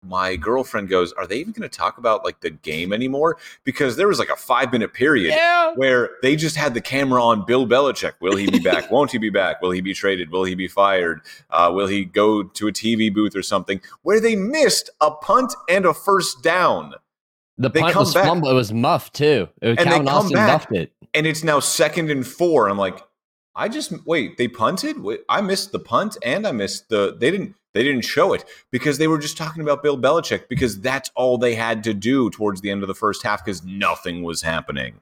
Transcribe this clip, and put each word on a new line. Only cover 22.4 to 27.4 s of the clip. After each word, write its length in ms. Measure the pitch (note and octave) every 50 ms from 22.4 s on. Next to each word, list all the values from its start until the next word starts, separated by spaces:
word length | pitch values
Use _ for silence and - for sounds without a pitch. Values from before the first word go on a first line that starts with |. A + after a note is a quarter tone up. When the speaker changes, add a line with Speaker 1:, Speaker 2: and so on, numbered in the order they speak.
| F3 F3 D#3+ C#3 A2 G2
Speaker 1:
I'm 80 | G2+ G2+
like, 240 | G2 F#2+ F2+ - - _ _ _ _ _ _ _ _ _ _
"I 140 | - D3 G#3
just, 240 | A#3 D4+ - - F3+ D3+ -
wait, 320 | - E3 E3 A#2 E2 - -
they 100 | B2 B2
punted? 540 | - - A2 A#2+ E3+ F#3+ - D4+ D4+ C#4+ -
Wait, 180 | G2 A#2 - - _
I 140 | G#2+ D#3 G#3
missed 300 | F#3 G3 F#3 - - -
the 60 | G2
punt, 380 | - - A2 C3 F#3 G#3+ - - -
and 220 | A#2 C3+ F#3+ G#3+
I 60 | G#3 D3+
missed 360 | A2 G2 F#2+ - - _ _
the," 260 | A2+ G#2 G2+ F#2+ - -
they 100 | A#2 C#3
didn't, 240 | F3+ G3+